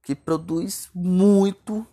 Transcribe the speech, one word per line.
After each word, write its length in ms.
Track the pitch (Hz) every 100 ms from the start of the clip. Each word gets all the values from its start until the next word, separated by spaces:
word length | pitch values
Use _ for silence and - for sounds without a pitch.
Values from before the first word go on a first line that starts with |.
que 120 | - 139
produz 720 | - 160 165 165 196 - -
muito 920 | 185 180 185 202 202 196 196 - 214 226